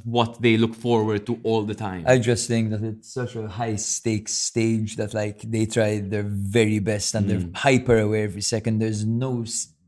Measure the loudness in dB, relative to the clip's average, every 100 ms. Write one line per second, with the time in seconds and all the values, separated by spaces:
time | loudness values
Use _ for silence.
0 | -2 0 0 2 4 4 2 0 0 2
1 | 2 -2 -4 -4 0 0 0 -4 -6 -2
2 | 4 4 4 2 2 0 0 -2 -4 -8
3 | -10 -8 -6 -6 -8 -6 -4 -4 -4 -2
4 | -2 -2 -2 -4 -2 0 2 2 -2 -4
5 | -4 -4 -4 -6 -4 0 0 2 2 0
6 | -2 -4 -4 -4 0 2 4 2 0 -2
7 | -2 0 0 0 -2 0 4 4 4 4
8 | 4 0 -2 -4 -2 -2 0 0 0 -2
9 | -2 -2 -2 -4 -4 -6 -8 _